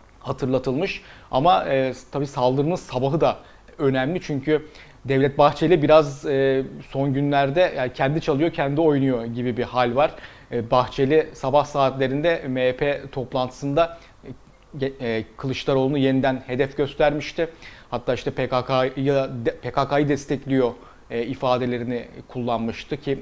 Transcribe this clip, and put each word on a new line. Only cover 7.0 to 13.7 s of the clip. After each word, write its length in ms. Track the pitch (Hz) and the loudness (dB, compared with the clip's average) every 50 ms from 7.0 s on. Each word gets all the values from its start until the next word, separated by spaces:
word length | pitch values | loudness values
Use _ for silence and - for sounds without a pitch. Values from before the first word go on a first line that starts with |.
| 139 143 131 | -2 0 0
günlerde, 600 | 139 143 143 143 139 139 135 139 175 185 156 165 | 0 0 2 2 2 2 2 2 2 2 2 2
yani, 160 | 143 127 123 - | -2 -4 -4 -2
kendi 280 | - 139 139 151 160 | 0 0 0 0 0
çalıyor, 300 | - 165 143 135 165 175 | 0 0 0 2 0 0
kendi 300 | - 165 143 139 143 151 | 0 0 -2 0 0 2
oynuyor 440 | 170 156 147 135 135 135 127 113 113 | 4 4 4 4 2 0 0 -2 -4
gibi 320 | 120 117 123 123 127 113 | -6 -6 -4 -4 -4 -2
bir 60 | 123 117 | -4 -4
hal 320 | - 120 127 123 120 117 | -2 0 0 0 2 2
var. 160 | 135 151 - - - - - - - - - | 2 2 2 0 -4 -18 -20 -20 -20 -12 -8
E, 200 | 120 120 107 - | -6 -6 -2 2
Bahçeli 580 | 135 127 120 - - 143 135 131 156 160 151 - - | 2 2 2 2 0 0 2 4 4 4 2 2 -4
sabah 320 | - - 131 135 147 139 | -8 -2 2 2 2 2
saatlerinde 800 | - - 143 135 131 131 131 135 127 135 147 156 170 165 - - | 2 0 0 2 2 2 0 -2 -2 0 0 0 0 0 0 -2
M 220 | 135 127 131 127 127 | -4 -2 0 0 0
H 80 | 127 | 0
P 240 | - 147 143 139 131 - 135 | 0 -2 -2 -2 -4 -6 -10
toplantısında, 840 | - 139 120 98 - 131 127 127 - - 143 143 | -8 -8 -6 -4 -2 -4 -4 -4 -6 -8 -6 -2